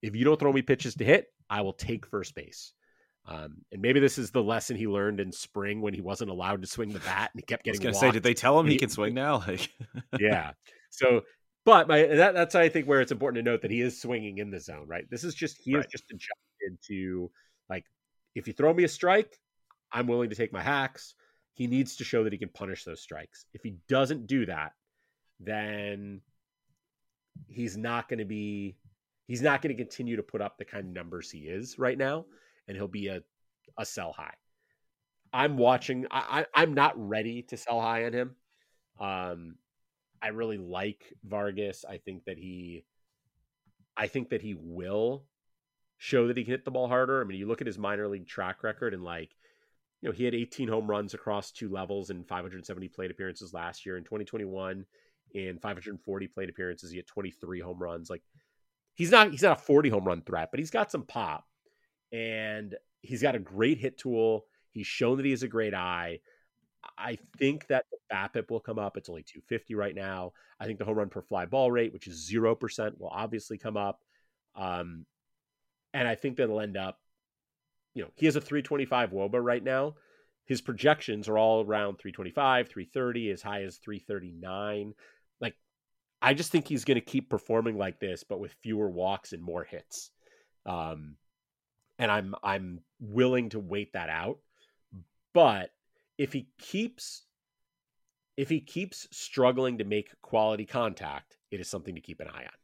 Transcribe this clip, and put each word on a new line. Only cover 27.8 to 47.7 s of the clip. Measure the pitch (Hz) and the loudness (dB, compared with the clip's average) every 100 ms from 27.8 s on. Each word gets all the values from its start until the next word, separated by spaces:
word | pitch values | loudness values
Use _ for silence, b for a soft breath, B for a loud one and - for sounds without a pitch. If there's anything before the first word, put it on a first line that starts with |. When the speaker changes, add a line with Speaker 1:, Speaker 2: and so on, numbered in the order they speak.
| 117 120 113 | -4 -4 -2
Speaker 1:
gonna | 117 | -6
be, | 101 107 104 104 98 - _ _ _ _ - | -4 -4 -4 -6 -8 -10 _ _ _ _ -10
he's | 123 | 0
not | 147 139 | 2 2
gonna | 156 | 0
continue | 120 123 - 120 113 | -4 -8 -8 -6 -4
to | |
put | - 107 | -4 -6
up | 101 _ | -6 _
the | |
kind | 101 107 95 | -12 -10 -10
of | |
numbers | 90 85 87 80 | -10 -10 -12 -12
he | 80 | -14
is | 76 95 123 - | -8 -8 -8 -2
right | 127 127 | -2 0
now, | 135 156 165 b b b - | -2 -2 -8 b b b -14
and | 98 | -8
he'll | 101 | -8
be | 101 98 | -6 -6
a, | 92 - _ _ _ _ - | -8 -12 _ _ _ _ -10
a | |
sell | 107 - 85 | -10 -8 -10
high. | - 76 - _ _ _ _ _ _ _ _ _ | -10 -14 -16 _ _ _ _ _ _ _ _ _
I'm | 127 147 139 | 2 2 6
watching, | 120 127 - 127 127 | 6 6 2 -4 -2
I, | 131 - 143 160 | -4 -2 -2 4
I, | 147 | 6
I'm | 160 | 6
not | 143 139 - | 8 6 4
ready | 101 107 110 120 | -4 -2 -2 -6
to | 120 120 | -10 -10
sell | - 117 | -2 0
high | 113 113 | 2 0
on | 117 | 0
him. | 120 123 127 _ _ _ _ _ _ | -2 -4 -8 _ _ _ _ _ _
Um, | 98 95 90 87 82 82 _ _ _ _ _ _ | -6 -4 -6 -8 -12 -18 _ _ _ _ _ _
I | 110 | -8
really | 110 113 107 | -4 -4 -6
like | 87 90 101 104 - - | -8 -6 -6 -8 -18 -20
Vargas. | 101 104 104 98 101 92 - | -8 -4 -4 -2 -6 -6 -14
I | 92 | -14
think | - 92 90 | -12 -12 -12
that | 82 | -12
he, | 92 90 87 85 _ _ _ _ _ _ _ _ _ _ _ - | -12 -14 -14 -16 _ _ _ _ _ _ _ _ _ _ _ -4
I | 107 | -2
think | 135 123 | -2 -4
that | 113 | -4
he | 104 | -4
will | 90 82 85 90 104 113 139 139 _ _ _ _ _ _ _ | -10 -10 -10 -4 0 0 -2 _ _ _ _ _ _ _ _
show | - 131 120 | 0 4 4
that | 123 | 2
he | |
can | 117 | -2
hit | 131 - | -4 -4
the | |
ball | 127 123 | -2 2
harder. | 123 131 135 | 2 2 0
I | |
mean, | 110 95 | -2 -6
you | 101 | -4
look | 113 | -4
at | |
his | 127 | -4